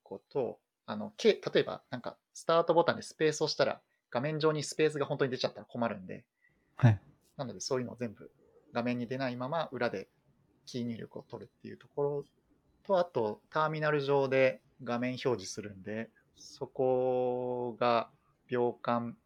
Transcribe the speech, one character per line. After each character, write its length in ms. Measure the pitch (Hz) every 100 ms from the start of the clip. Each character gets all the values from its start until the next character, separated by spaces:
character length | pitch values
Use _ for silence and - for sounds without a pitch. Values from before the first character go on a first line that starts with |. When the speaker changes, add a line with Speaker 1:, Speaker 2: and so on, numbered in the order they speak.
Speaker 1:
個 180 | - 98 _
と、 280 | 147 113 - _ _ -
あ 100 | 107
の、 160 | 107 -
け-、 180 | 226 185 -
例 80 | 175
え 40 |
ば、 180 | - 95 _
な 80 | 123
ん 20 |
か、 160 | - - _
ス 140 | - -
タ 140 | 165
ー 40 |
ト 80 | 170
ボ 120 | 165
タ 100 | 165
ン 20 | 110
で 60 |
ス 120 | -
ペ 140 | - 156
ー 40 |
ス 100 | 151
を 20 |
押 80 | 156
し 40 | -
た 80 | 120
ら、 140 | - _ _ _
画 100 | 123
面 180 | 143 156
上 140 | 156
に 100 | 151
ス 120 | 139
ペ 120 | - 156
ー 40 |
ス 80 | 147
が 60 |
本 140 | 139 143
当 60 | 139
に 40 |
出 60 | 123
ち 80 |
ゃ 40 | 123
っ 40 |
た 80 | -
ら 60 | 104
困 200 | 123 117
る 120 | 104
ん 80 | 92
で。 180 | 98 - _ _ _ _ -
Speaker 2:
は 120 | 120
い。 120 | 104 - _ _ -
Speaker 1:
な 80 |
の 80 | 127
で、 80 | 98
そ 160 | - 131
う 40 |
い 20 |
う 40 | 120
の 60 |
を 40 | 117
全 180 | 120
部 160 | 101 78 _ _ _ _
画 100 | 120
面 160 | 120 123
に 80 | 120
出 120 | 131
な 100 | 135
い 80 | 123
ま 120 | 127
ま、 200 | 165 151
裏 180 | 123 120
で 180 | 101 - _ _ _ _ _
キ 140 | - 127
ー 40 |
入 120 | 120 117
力 220 | - -
を 40 |
取 200 | - 110
る 60 | 98 _
っ 20 |
て 80 | 110
い 40 |
う 20 | 107
と 120 | -
こ 140 | -
ろ 220 | 143 143 143 _ _ _ _ _
と、 140 | - 190
あ 60 |
と、 380 | 175 - 110 104 _
タ 160 | 156 156
ー 20 |
ミ 120 | 156
ナ 100 | 151
ル 100 | 151
上 280 | 139 143 135
で 340 | 135 131 - _ -
画 160 | 120 120
面 140 | 127
表 100 | 117 139
示 160 | 113 92
す 140 | -
る 140 | 104
ん 80 | 98
で、 260 | 95 107 113 _ _ _
そ 280 | - - 123
こ 1080 | - 131 127 127 127 123 123 123 123 123 110
が 280 | 120 117 - _ _ _ -
秒 260 | 123 120
間 440 | 117 - 120 117 -